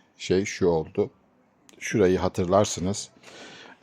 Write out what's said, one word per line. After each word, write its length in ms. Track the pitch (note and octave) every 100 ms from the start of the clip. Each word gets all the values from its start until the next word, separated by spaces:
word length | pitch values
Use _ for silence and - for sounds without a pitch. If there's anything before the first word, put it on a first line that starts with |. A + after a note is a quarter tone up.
| _ -
şey 280 | - F#2 G#2
şu 220 | - F2+
oldu. 420 | E2 D#2+ - G2+ _ _ _ _ _ _ -
Şurayı 380 | - A#2 F#2 F#2
hatırlarsınız. 920 | F2+ - F2+ F#2+ G#2 - F2+ G2+ - _ - - - - - -